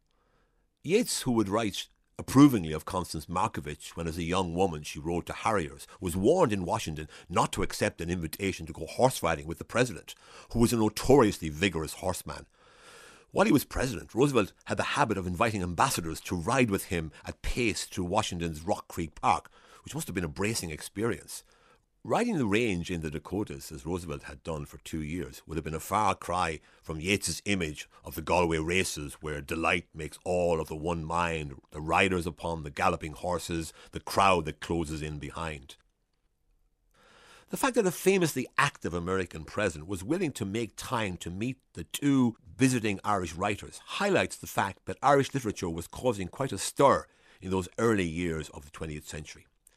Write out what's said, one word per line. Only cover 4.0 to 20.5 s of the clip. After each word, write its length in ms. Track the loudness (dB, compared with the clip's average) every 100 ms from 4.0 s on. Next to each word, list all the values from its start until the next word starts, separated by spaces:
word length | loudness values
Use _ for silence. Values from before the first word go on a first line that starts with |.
| -6
as 80 | -4
a 80 |
young 300 | 0 0 0
woman 300 | 2 0 0
she 160 | -8 -8
rode 260 | -4 -4 -4
to 80 |
Harriers, 540 | -4 0 0 -2 -8 -18 -8
was 160 | -4 2
warned 380 | 4 6 4
in 120 | 2 0
Washington 420 | -2 -2 -6 -10 -14 -2
not 240 | 0 2
to 120 | 0
accept 360 | -2 0 -2 -2
an 120 | -4
invitation 560 | -2 -4 -2 -4 -4 -8
to 60 |
go 120 | -10 -8
horse 380 | 2 2 4
riding 240 | 0 -2 -4
with 100 | -10
the 60 |
president, 500 | -4 0 0 -2 -14 -20 -20 -20 -6
who 80 | 2
was 120 | 4
a 60 | 6
notoriously 720 | 2 2 6 8 8 4 -6
vigorous 440 | 0 0 0 -4
horseman. 520 | -4 -4 -4 -8 -12 -14 _ _ -20 -20 -20 -20 -20 _
While 160 | 2 4
he 40 |
was 120 | 4
president, 500 | 2 -2 -4 -4 -6
Roosevelt 400 | 2 4 4 2 -4 -4
had 120 | -2
the 60 |
habit 340 | 0 2 2 0
of 80 | -2
inviting 380 | 0 0 0
ambassadors 560 | -2 2 2 2 -4 -6
to 140 | -4 -4
ride 340 | 0 2 4
with 160 | 2 0
him 260 | -2 -2 -10 -14
at 160 | -6
pace 440 | -4 0 0 -2 -6
through 200 | -6 0
Washington's 560 | 0 0 -4 -4 -4
Rock 260 | -2 -4 -4
Creek 320 | -8 -8 -2
Park, 300 | 0 0 -2 -20 -20 -20
which 120 | -10 -8
must 120 | -6
have 60 |
been 100 | -4
a 40 | -4
bracing 420 | -2 -2